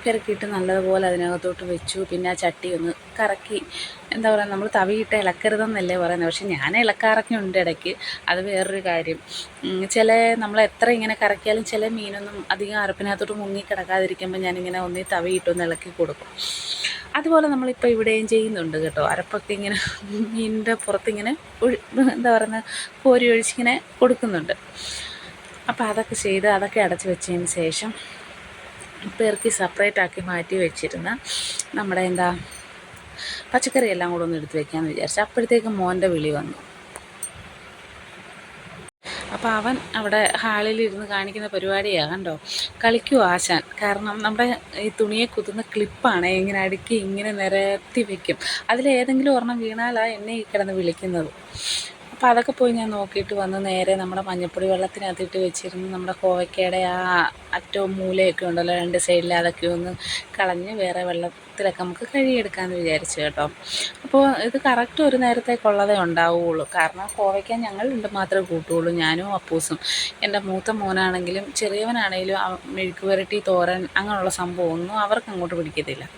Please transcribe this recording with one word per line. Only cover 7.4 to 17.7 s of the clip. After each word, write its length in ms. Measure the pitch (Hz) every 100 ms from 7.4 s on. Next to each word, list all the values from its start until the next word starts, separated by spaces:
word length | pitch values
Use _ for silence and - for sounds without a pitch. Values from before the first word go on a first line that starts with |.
ഉണ്ട് 160 | 196 185
ഇടയ്ക്ക്. 280 | 170 160 180 - - - -
അത് 80 | 175 190
വേറൊരു 340 | 190 185 190 185
കാര്യം. 320 | 170 160 160 - - - - 185
ഉം, 160 | 185 196 233
ചില, 160 | 220 226 226 233
നമ്മൾ 160 | 214 208 214
എത്ര 200 | - 233 240
ഇങ്ങനെ 180 | 220 214
കറക്കിയാലും 420 | 208 202 214 214 220
ചില 160 | 220 214 226
മീനൊന്നും 400 | 202 202 202 202 -
അധികം 240 | 190 202 208
അരപ്പിനകത്തോട്ട് 520 | 202 190 202 196 202 208
മുങ്ങി 200 | 202 196 -
കിടക്കാതിരിക്കുമ്പോൾ 720 | 190 180 190 190 185 185 190 185
ഞാനിങ്ങനെ 340 | 180 180 185 180
ഒന്നീ 160 | 180 185
തവിയിട്ടൊന്ന് 520 | 185 170 185 175 175 170
ഇളക്കി 240 | 165 185 175
കൊടുക്കും. 320 | 165 - - - - - - - - - - 285
അതുപോലെ 280 | 311 330 302
നമ്മളിപ്പോൾ 380 | 277 254